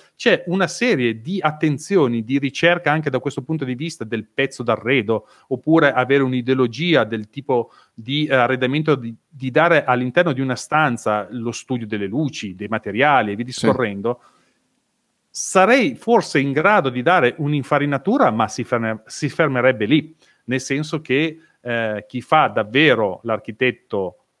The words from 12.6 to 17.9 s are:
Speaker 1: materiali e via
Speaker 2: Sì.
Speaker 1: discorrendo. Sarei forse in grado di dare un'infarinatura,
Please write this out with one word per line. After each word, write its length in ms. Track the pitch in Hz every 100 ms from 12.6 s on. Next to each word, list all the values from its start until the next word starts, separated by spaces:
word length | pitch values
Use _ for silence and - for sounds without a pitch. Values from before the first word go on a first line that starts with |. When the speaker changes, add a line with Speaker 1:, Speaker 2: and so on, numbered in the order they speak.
| 104
Speaker 1:
materiali 640 | 110 107 101 143 135 107
e 20 |
via 100 | 101 123
Speaker 2:
Sì. 40 | - 113
Speaker 1:
discorrendo. 540 | 123 113 101 107 120 _ _ _ _ _ _ _ _ _ _ _
Sarei 680 | - - 190 190 269 190 120
forse 420 | - 233 - 151
in 140 | 139
grado 380 | 139 170 208 139
di 120 | 123
dare 320 | 127 180 123 -
un'infarinatura, 920 | 147 147 127 147 143